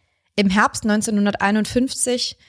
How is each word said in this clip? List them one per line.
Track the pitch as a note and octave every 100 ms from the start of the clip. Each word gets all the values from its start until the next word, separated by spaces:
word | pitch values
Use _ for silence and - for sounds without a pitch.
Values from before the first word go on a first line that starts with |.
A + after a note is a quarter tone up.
| _ _ _ -
Im | G3
Herbst | F#3+ G#3 -
neunzehnhunderteinundfünfzig | A3 G#3 A3 G#3 G3+ G3+ G3 G#3+ G3+ B3 C4 - - B3 - -